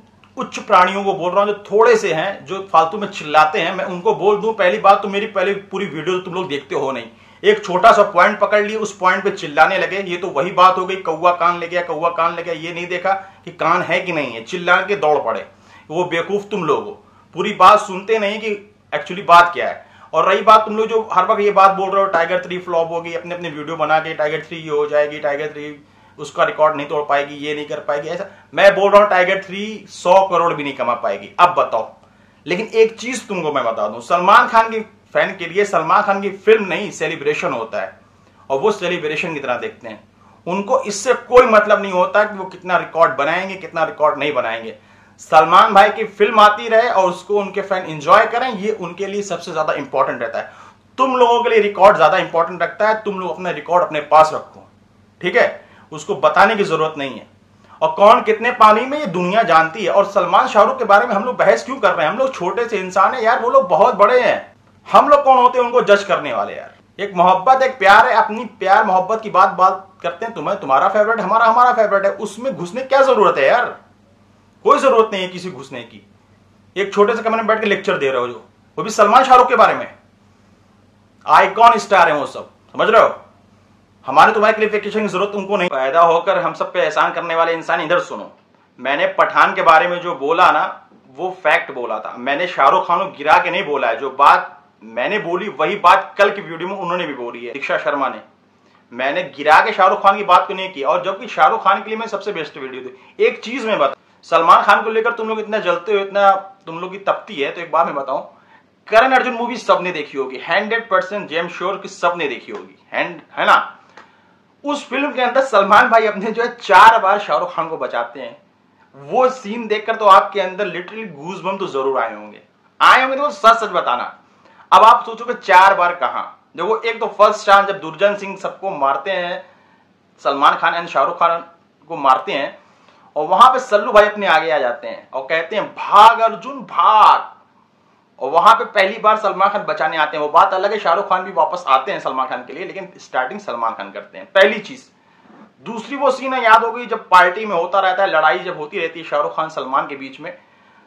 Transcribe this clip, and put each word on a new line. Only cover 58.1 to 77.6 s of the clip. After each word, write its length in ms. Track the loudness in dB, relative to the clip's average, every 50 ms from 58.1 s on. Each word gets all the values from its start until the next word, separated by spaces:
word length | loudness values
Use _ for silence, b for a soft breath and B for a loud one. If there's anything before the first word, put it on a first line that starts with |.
| 6 6
कितने 300 | 4 0 -2 0 -2 -2 2
पानी 280 | 4 6 6 6 4
में, 160 | 0 -4 -4 -6
ये 60 | -6
दुनिया 360 | -4 -4 -4 -4 0 0 0 2
जानती 400 | 4 4 4 2 2 -2 -4 -4
है। 60 | 0
और 140 | 2 2 2
सलमान 400 | 2 0 -2 0 2 2 2 2
शाहरुख 300 | 4 4 4 4 4 2 -2
के 60 | 2
बारे 220 | 4 4 4 4
में 60 | 2 -2
हम 80 | -4 -4
लोग 140 | -2 -2
बहस 280 | 0 2 2 2 2 0
क्यों 120 | -6 -6
कर 160 | -2 0 0 0
रहे 120 | 0 -2
हैं? 80 | -2 0
हम 60 | -2
लोग 140 | -2 -4 -4
छोटे 340 | -6 -6 -6 -4 -4 -4
से 100 | -4 -4
इंसान 360 | -6 -6 -4 0 0 2 2 0
है 100 | 0 0
यार, 160 | 0 0 0
वो 80 | 0 2
लोग 180 | 2 2 2 4
बहुत 260 | 4 4 4 4 4
बड़े 240 | 4 4 4 4 4
हैं। 360 | 2 2 0 -2 -4 -12 _ _ _ _ _ _ _
हम 220 | 2 4 4 6 6
लोग 140 | 4 4 6
कौन 140 | 6 6
होते 220 | 6 6 4 4 2
हैं 60 | 0
उनको 160 | 0 0 2 4
judge 200 | 4 4 2 2
करने 300 | 0 -4 -4 -4 -4 -4
वाले 220 | -4 -6 -6 -8
यार? 180 | -12 -16 -18 -20 _ _ _ _ -10
एक 140 | -10 -4 0
मोहब्बत, 460 | 2 4 4 4 4 4 2 2 2 2
एक 140 | 0 0 2
प्यार 280 | 4 6 6 6 6
है, 80 | 4 2
अपनी 300 | 2 0 0 -4 -8 -10 -12 -10 -4
प्यार 240 | 0 2 2 2 2
मोहब्बत 360 | 2 2 0 0 0 -4 -6
की 80 | -4 0
बात, 180 | 2 2 2 2
बात 380 | 4 2 2 2 2 0 -8 -16 _ _
करते 240 | -8 -8 -8 -8 -10
हैं। 80 | -10 -10
तुम्हें 240 | -8 -6 -6 -6 -6
तुम्हारा 280 | -2 0 2 2 2 2
favorite, 300 | 2 2 2 0 0 -2
हमारा 260 | -2 0 0 2 2
हमारा 280 | 4 4 4 4 4 4
favorite 320 | 2 0 2 0 0 0
है, 60 | -2 -4
उसमें 420 | -4 -8 -12 -10 -10 -8 -8 -8
घुसने 260 | -8 -10 -10 -10 -10 -4
क्या 180 | 2 2 4 4
जरूरत 340 | 4 4 4 2 2 2
है 100 | 2 2
यार? 300 | 2 2 2 0 -4 -8 -12 _ _ _ _ _ _ _ _ _ _ _ _ _ _ _ _ 0
कोई 140 | 2 2 4
जरूरत 300 | 2 2 4 2 2 0
नहीं 100 | -2 -6
है 60 | -6 -8
किसी 200 | -10 -10 -12 -12
घुसने 300 | -14 -14 -16 -16 -16 -16
की। 200 | -16 -16 -20 -20 -20 _ _ _ _ _ _ _ _ _ _ _ _ _ -6
एक 180 | -6 -6 -2 2
छोटे 220 | 2 2 2 0
से 60 | -2 -2
कमरे 140 | -2 -2
में 100 | -2 0
बैठ 120 | 0 -2
के 60 | 0